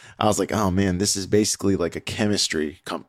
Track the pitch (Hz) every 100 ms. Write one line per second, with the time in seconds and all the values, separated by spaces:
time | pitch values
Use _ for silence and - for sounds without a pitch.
0 | - - 107 98 92 104 98 92 98 87
1 | 101 101 92 104 107 - 98 90 85 80
2 | - 95 104 95 - 82 76 - - 85